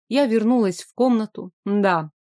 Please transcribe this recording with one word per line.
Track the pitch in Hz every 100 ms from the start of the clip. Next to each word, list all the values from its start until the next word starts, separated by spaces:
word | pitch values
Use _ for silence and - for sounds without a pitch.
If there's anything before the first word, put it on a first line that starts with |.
| -
я | 247 277
вернулась | 226 220 247 202 175
в | -
комнату. | - 254 233 214 - 185 -
Да, | - 202 196 170 156 -